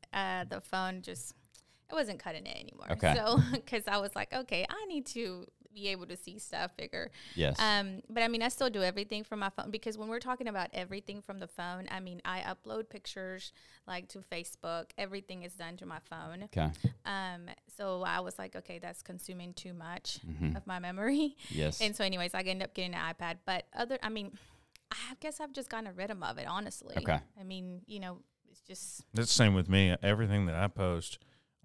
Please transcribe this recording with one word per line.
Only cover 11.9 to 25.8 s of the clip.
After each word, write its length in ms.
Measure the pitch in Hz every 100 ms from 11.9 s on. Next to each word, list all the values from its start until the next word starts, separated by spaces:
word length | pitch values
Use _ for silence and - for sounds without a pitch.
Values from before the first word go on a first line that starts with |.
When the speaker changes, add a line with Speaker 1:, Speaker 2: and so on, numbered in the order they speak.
Speaker 1:
I 80 | 190
mean, 220 | 185 175 -
I 160 | 185
upload 480 | - 190 220 220 220
pictures, 640 | 202 - 190 185 185 - - - - -
like, 200 | 180 -
to 100 | 196
Facebook. 640 | 190 170 175 - 170 165 165 -
Everything 460 | 196 196 196 185
is 100 | 175
done 240 | 180 170 180
through 120 | 180
my 100 | 156
phone. 440 | - 165 160 175
Speaker 2:
Okay. 280 | 208 - 78 78 - - -
Speaker 1:
Um, 440 | 196 185 175 175 - - -
so 240 | 196 185
I 160 | 180 170
was 200 | 180 180
like, 160 | 190 185
"Okay, 240 | 185 175
that's 240 | 175 175
consuming 500 | - 180 - 180 175
too 200 | 180 185
much 460 | 175 165 180 - - 82
Speaker 2:
Mm-hmm. 280 | 76 76 82
Speaker 1:
of 100 | -
my 140 | 180
memory." 560 | 175 185 220 285 302 -
<laughs> 60 | -
Speaker 2:
Yes. 320 | - - -
Speaker 1:
And 140 | 214 214
so 80 |
anyways, 300 | 196 185 175
I 80 | 185
end 220 | 185 190
up 100 | 185
getting 220 | - 180 175
an 180 | 160
iPad. 240 | 165 170 175 -
But 200 | 185 - -
other, 240 | 240 262
I 80 | 214
mean, 220 | 220 196 208 - - _ - -
I 240 | - 247 262
guess 200 | 311 -
I've 140 | 294
just 160 | 269 254
gotten 160 | 226